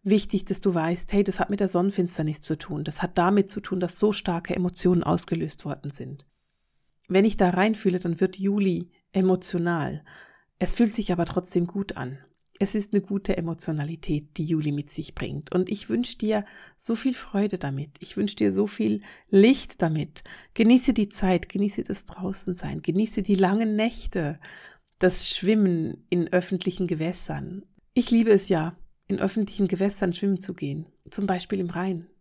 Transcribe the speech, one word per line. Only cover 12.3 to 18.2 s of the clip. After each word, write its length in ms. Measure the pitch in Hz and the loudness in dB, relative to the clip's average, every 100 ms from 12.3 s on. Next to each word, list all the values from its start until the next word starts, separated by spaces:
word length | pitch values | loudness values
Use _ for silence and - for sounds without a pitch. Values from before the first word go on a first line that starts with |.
| _ _ - | _ _ -4
Es 140 | 196 | -2
ist 180 | 220 202 | -2 0
eine 100 | 202 | -2
gute 340 | 196 196 196 190 | 0 -4 -2 -2
Emotionalität, 1000 | 165 160 - 151 147 165 - 151 147 - | -2 -6 -4 -4 -4 -8 -4 -4 -4 -6
die 80 | |
Juli 280 | 160 160 151 | -2 0 0
mit 180 | 143 143 | -4 -6
sich 240 | - 135 | -8 -10
bringt. 380 | - - 143 - | -8 -8 -8 -2
Und 180 | 180 185 | -2 -2
ich 180 | 202 - | -4 -2
wünsche 300 | 226 247 - | -2 -2 -4
dir 260 | 214 214 202 - - _ | 0 0 -2 -16 -20 _
so 200 | - 226 | -4 -2
viel 180 | 269 | -2
Freude 420 | 247 - 202 208 185 | -4 -4 0 0 -2
damit. 340 | 139 139 147 - | -4 -6 -8 -14
Ich 160 | - | -10
wünsche 180 | - | -4